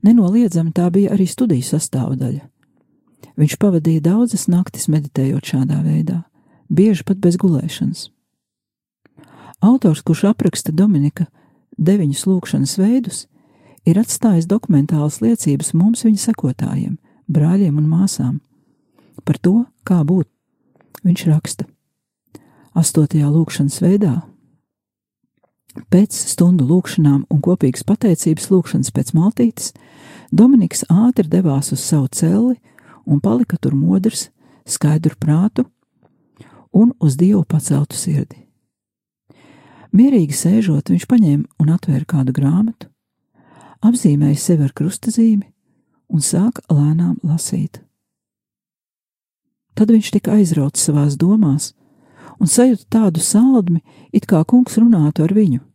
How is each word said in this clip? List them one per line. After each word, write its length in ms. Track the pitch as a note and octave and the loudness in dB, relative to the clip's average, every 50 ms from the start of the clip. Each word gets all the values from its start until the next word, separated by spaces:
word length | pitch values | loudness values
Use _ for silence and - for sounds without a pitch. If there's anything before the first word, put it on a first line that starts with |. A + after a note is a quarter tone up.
| - | 4
Nenoliedzami 680 | G#3 A#3 A#3+ G3+ F3 G3 A#3 A#3+ G#3 E3 E3+ E3 E3 D#3 | 4 4 4 4 2 2 2 0 2 0 -2 -2 -2 -2
tā 140 | - F3 F3+ | 0 -2 0
bija 240 | E3+ F#3+ G3+ - - | 2 0 0 0 0
arī 120 | G3 F#3+ | 0 -2
studiju 400 | E3+ - - B3+ A3+ E3+ B2 B2 | -2 -2 -2 -2 0 0 -2 -2
sastāvdaļa. 760 | - - D3+ - - - C3+ B2 B2 C3+ B2+ C3 B2 C3 C#3+ - - _ _ _ _ _ _ _ _ _ _ _ _ _ _ - _ _ | -2 -4 -4 -4 -4 -6 -4 -4 -4 -4 -4 -4 -6 -6 -8 -12 -16 _ _ _ _ _ _ _ _ _ _ _ _ _ _ -20 _ _
Viņš 200 | - D3+ D3 - - | -2 0 0 0 0
pavadīja 440 | - G#3 F#3 E3 D3+ E3 D#3+ D#3+ D3 | 0 0 0 0 0 0 -2 0 0
daudzas 420 | D#3+ F#3 A3 A#3+ A#3 - F#3+ - - | 0 2 2 0 0 -2 -4 -2 0
naktis 380 | F3 F3 F#3 - - - - - | 0 0 0 -2 -6 -8 -4 -2
meditējot 640 | D3+ D#3 D3 C#3+ _ - C3+ C3+ - C#3 - - - | -2 -2 -2 -4 _ -4 -2 -2 -2 -4 -6 -4 -4
šādā 280 | C3 C3 - D3+ D3 D#3 | -2 -2 -2 -2 -2 -2
veidā, 380 | D#3 D3+ - - D#3 - E3+ E3+ _ _ _ _ _ _ _ _ _ | -2 -2 -2 -2 -2 -4 -6 -8 _ _ _ _ _ _ _ _ _
bieži 340 | D#3 D3+ G3 A3 G#3 E3 - | 0 2 2 2 2 -2 -2
pat 140 | - G3 F#3+ - | -6 -6 0 0
bez 140 | F3 F3 F3+ | 0 0 2
gulēšanas. 720 | - F#3+ E3 C3+ - D#3+ - - - C#3 D#3+ - - - _ _ _ _ _ _ _ _ _ _ _ _ _ _ _ _ _ _ _ _ _ - - _ - - - - - _ | 0 0 0 0 -2 -6 -8 -6 -6 -6 -6 -8 -14 -20 _ _ _ _ _ _ _ _ _ _ _ _ _ _ _ _ _ _ _ _ _ -20 -20 _ -20 -20 -20 -20 -10 _
Autors, 420 | - G3+ B3 C4+ - G3 D#3 - - | 2 2 2 4 2 0 0 0 0
kurš 200 | - E3 - - G3+ | -2 -2 0 2 0
apraksta 420 | A3+ - - - - - - - D#3 | 0 2 0 -2 -2 -4 -8 -6 -2
Dominika 540 | D#3 G3 G#3+ G3 D3 C#3+ D3 - - E3+ - _ _ _ _ _ _ _ _ - | 0 2 2 2 2 0 -2 -2 -4 -8 -8 _ _ _ _ _ _ _ _ -8
deviņus 460 | - D#3 E3 G3 G#3 F3 C#3+ C#3+ - - F#3+ | -4 0 0 2 2 0 -2 -2 -2 -2 -2
lūgšanas 480 | F#3+ F3+ - - - C#3+ C3+ C3+ - - | -2 -2 -2 -4 -4 -2 -2 -2 -2 0
veidus, 460 | F#3 G#3 A#3+ C4 A#3+ G3 - - - _ _ _ _ _ _ _ _ _ _ _ _ | 0 2 2 0 -2 -4 -10 -12 -16 _ _ _ _ _ _ _ _ _ _ _ _
ir 140 | - E3 F#3+ | 0 2 2
atstājis 480 | A#3 - - - - A3+ G3 E3+ E3 E3+ | 0 -2 -4 -2 0 2 2 2 0 0
dokumentālas 720 | G3 A3+ - - F#3 C#3+ C#3 D3+ F3 D3+ D3 D3+ D3 - A3 | -2 -4 0 0 2 2 2 2 0 -2 -2 -2 -4 -2 0
liecības 480 | A3+ A#3 A3 - E3 C#3+ C#3 D3+ - - | 0 0 0 0 -2 -2 -2 -4 -2 0
mums 300 | D#3+ F3 G#3+ A#3 - - | 2 2 2 0 0 0
viņa 180 | A3+ A3 G3 - | 0 0 0 0
sekotājiem, 720 | - A3 - - D3 - - - - - C#3 - - - - _ _ _ _ _ - | -4 -4 -2 -2 -6 -4 -4 -6 -4 -4 -4 -6 -6 -8 -10 _ _ _ _ _ -4
brāļiem 480 | C#3 E3 D3 D#3+ F3 G3 G3+ E3+ C#3+ D3+ | 0 0 2 2 2 2 2 0 0 0
un 80 | D3+ D#3 | 0 0
māsām, 480 | D#3+ E3 F#3+ G3 - - - B2 C3+ D3 _ _ _ _ _ _ _ _ _ _ _ _ _ _ _ - - | 2 2 0 0 -2 -2 -4 -4 -4 -6 _ _ _ _ _ _ _ _ _ _ _ _ _ _ _ -14 -4
par 160 | - D3 - - | -4 -4 0 0
to, 220 | F3+ F#3+ A#3 A#3+ - _ _ _ | 2 2 2 0 -2 _ _ _
kā 160 | - F#3 F3 D3+ | -2 0 0 2
būt. 240 | C#3+ F#3 F#3 D#3+ _ _ _ _ _ _ _ _ _ _ _ _ _ _ - _ | 0 0 -2 -2 _ _ _ _ _ _ _ _ _ _ _ _ _ _ -4 _
Viņš 200 | F#3+ F3 - - E3+ | -2 -2 0 0 0
raksta: 380 | D#3 D#3 - - - - - - _ _ _ _ _ _ _ _ _ _ _ _ _ - _ _ _ _ _ _ _ | 0 0 -2 -6 -10 -10 -12 -12 _ _ _ _ _ _ _ _ _ _ _ _ _ -20 _ _ _ _ _ _ _
Astotajā 520 | E3+ E3 - - D#3+ D3+ C#3+ - D#3 D3 C#3+ | -2 -2 0 2 0 0 2 2 0 0 2
lūgšanas 460 | D3 D#3+ D#3+ - - - C#3+ C#3 - - | 2 0 0 0 -2 -2 -2 -2 -2 0
veidā, 360 | F3+ F3 F#3+ G#3 G#3 F3 B2 F3 - - - _ _ _ _ _ _ _ _ _ _ _ _ _ _ _ _ _ _ _ _ _ _ _ _ _ _ _ - - - _ - | 0 2 2 2 0 0 -2 -2 -6 -10 -20 _ _ _ _ _ _ _ _ _ _ _ _ _ _ _ _ _ _ _ _ _ _ _ _ _ _ _ -20 -20 -6 _ 2
pēc 240 | F3+ G#3 G3+ - - - - - | 2 2 2 -2 -8 -8 -8 -2
stundu 340 | - F3 F3 F3+ F3 C3+ | 0 2 2 4 2 2
lūgšanām 600 | B2 E3 F#3 F3 - - - D#3+ C#3+ C#3 C#3 C3+ _ | 2 0 0 0 -2 -2 0 2 2 2 2 0 _
un 120 | - D3 - | -2 -2 0
kopīgas 400 | - F3+ - - C3+ B2+ - - | 0 -2 0 0 -2 -2 -4 -2
pateicības 600 | - G3 - - A3 E3+ - - E3 D#3 D#3 - - | -4 -2 0 2 0 0 0 0 -2 -2 -2 -2 0
lūgšanas 400 | F#3+ F#3 E3 - - - - - | 0 0 0 0 -4 -4 -4 -2
pēc 220 | - C#3 C3 - - | -4 -6 -6 -2 0
maltītes, 560 | D#3+ E3 G3+ A#3 - B3 A3+ - - - - - - _ _ _ - - - - - - _ - | 0 0 0 0 0 -2 -2 -2 -6 -14 -14 -14 -18 _ _ _ -20 -20 -20 -20 -20 -12 _ 2
Dominiks 480 | - G#3+ B3+ C#4 B3 F#3 F3 - - - - | 4 4 6 6 4 2 0 -2 -8 -4 0
ātri 380 | E3+ F3+ A3+ B3 B3+ - F3+ D3+ | 2 2 2 2 2 0 -2 0
devās 400 | D#3 F3+ F#3+ D#3+ C#3 C3+ C#3 - | 0 0 0 0 0 -2 -4 -4
uz 140 | - B2+ - | -6 -6 -4
savu 220 | - - D3+ C3 B2+ | -2 -2 0 -2 -2
celli 460 | - - - E3 F3 G3+ A#3 B3 B3+ - _ _ _ _ _ _ - _ _ | -4 -2 -2 0 0 0 0 0 -2 -4 _ _ _ _ _ _ -20 _ _
un 140 | - D3 C#3+ - | -2 -2 0 0
palika 340 | G3 A3 B3 A#3+ _ - | 0 0 0 -2 _ -4
tur 200 | E3 - C#3 C#3+ C#3 | -4 -4 -2 -2 0
modrs, 500 | D3 E3+ F#3 F#3+ F#3 A3 - - - - _ _ _ _ _ _ _ | 0 0 0 0 0 -2 -4 -4 -12 -14 _ _ _ _ _ _ _
skaidru 480 | - - - - D3 D3+ D#3 E3 D#3+ - - - | -12 -8 -2 0 0 0 0 0 -2 -4 -2 -2
prātu 400 | D3+ D3 D#3+ F#3 G#3+ _ - B3+ - _ _ _ _ _ _ _ _ _ _ _ _ _ _ - _ _ - _ _ _ | 0 0 0 0 0 _ -2 -6 -6 _ _ _ _ _ _ _ _ _ _ _ _ _ _ -20 _ _ -20 _ _ _
un 160 | F3+ A3 A#3+ - _ | 4 4 4 2 _
uz 160 | - D3+ C3 | 0 0 2
Dievu 300 | C#3 E3+ F#3 G#3 G3 D#3 | 2 2 2 2 2 0
paceltu 480 | _ - D3+ - - C#3+ C#3 D3 - - | _ -2 -4 -2 0 -2 -2 -2 -4 -6
sirdi. 480 | - - - D3+ C#3+ - - - - - _ _ _ _ _ _ _ _ _ _ _ _ _ _ _ _ _ _ _ _ _ _ _ _ _ _ _ - _ - | -8 -6 -4 -4 -4 -4 -6 -12 -20 -20 _ _ _ _ _ _ _ _ _ _ _ _ _ _ _ _ _ _ _ _ _ _ _ _ _ _ _ -16 _ 4
Mierīgi 400 | F#3+ A#3+ C#4 C#4 A3+ E3 C#3+ C#3+ | 4 4 6 4 2 2 0 -4
sēžot, 560 | - - E3+ F#3+ A3+ A3 F#3+ D#3 C#3+ - - | -4 0 0 2 2 2 0 0 -2 0 0
viņš 160 | F3 F3 - | -2 -2 0
paņēma 560 | - C4 A#3+ G#3+ D#3 C#3+ D3 - - _ _ D3+ | 0 2 2 4 4 2 0 -2 -6 _ _ 0
un 80 | D3+ E3 | 0 0
atvēra 320 | F3+ - - C#3+ C3 D3+ _ | -2 -2 -2 -4 -4 -4 _
kādu 240 | - C#3+ C3 B2+ C3 | -2 -2 -2 -2 -2
grāmatu, 560 | - C#3 C3+ D#3 F#3 G#3+ A3+ A3+ _ - - _ _ _ _ _ _ _ _ _ _ _ _ _ - - - - _ - | -2 0 0 0 0 0 -2 -4 _ -18 -20 _ _ _ _ _ _ _ _ _ _ _ _ _ -20 -20 -20 -20 _ 0
apzīmēja 560 | A3 A#3+ A#3+ - F#3 C#3+ C#3+ D3 C#3+ D3 C#3+ - | 0 0 2 2 2 2 2 2 0 0 -2 0
sevi 240 | - F3 D#3 D3 | 0 0 0 0
ar 80 | C3+ - | -2 -2
krustazīmi 720 | - D3 E3+ G3+ - - A#3 A3 A#3 A3+ A3+ A3 G3+ G3+ _ _ _ _ _ _ _ _ _ _ _ _ _ | -4 -6 -6 -6 -6 -8 -6 -2 0 2 2 2 0 -2 _ _ _ _ _ _ _ _ _ _ _ _ _
un 140 | - D#3 C#3 | -4 -4 -2
sāka 420 | - - E3 F#3+ A#3 - - _ | -2 -2 0 0 -2 -2 -6 _
lēnām 540 | _ E3 C#3+ C#3+ D3 D#3 E3 F3 F3 E3+ - - | _ 0 0 2 2 0 0 0 -2 -2 -4 -4
lasīt. 640 | D#3 D3+ E3 - - - F3 D3+ - _ - _ _ _ _ _ _ _ _ _ _ _ _ _ _ _ _ _ _ _ _ _ _ _ _ _ _ _ _ _ _ _ _ _ _ _ _ _ _ _ | -4 -4 -4 -4 -6 -6 -6 -6 -6 _ -16 _ _ _ _ _ _ _ _ _ _ _ _ _ _ _ _ _ _ _ _ _ _ _ _ _ _ _ _ _ _ _ _ _ _ _ _ _ _ _
Tad 160 | - G#3+ G#3+ A#3 | -2 2 4 4
viņš 180 | A3 G#3 - - | 2 2 0 -4
tika 220 | G3+ - - G#3 G#3+ | -2 -2 0 2 2
aizrauts 420 | G3+ E3+ E3 D#3+ C#3 C#3+ - - - - | 2 2 0 -2 -2 -2 -2 -4 -4 0
savās 300 | D3 D3 C#3+ D3 C#3+ C#3 | 0 0 0 0 0 0
domās 540 | E3 F3 G#3 A3 G#3 D3+ C3 D#3 - - _ _ _ _ _ _ _ _ _ _ - - - _ | 0 2 2 2 2 2 0 -2 -4 -8 _ _ _ _ _ _ _ _ _ _ -20 -20 -6 _
un 80 | G#3+ D#3 | -2 0
sajūta 380 | - - A#3+ C4 A#3+ G3 - _ - | 2 4 4 4 2 0 -4 _ 0
tādu 240 | A3+ A3 G3 E3 D#3+ | 0 2 2 0 -2
saldmi, 600 | - - - G#3 A#3 C4 C4+ B3 F#3+ F3 E3+ E3 _ _ _ - - _ - | -4 0 2 4 4 4 4 2 2 0 -2 -2 _ _ _ -20 -20 _ -2
it 120 | G#3+ - - | -2 0 2
kā 120 | G#3 E3 E3 - | 0 0 2 4
kungs 300 | - B3 B3+ - - - | 2 2 2 2 0 2
runātu 460 | A3+ A#3+ A3+ F3 D3+ D3 D3+ - D#3 | 4 4 4 4 2 0 0 0 -2
ar 80 | E3 F#3+ | 0 2
viņu. 240 | G#3+ G#3+ F3+ B2+ A#2+ - _ _ | 2 2 0 0 -2 -6 _ _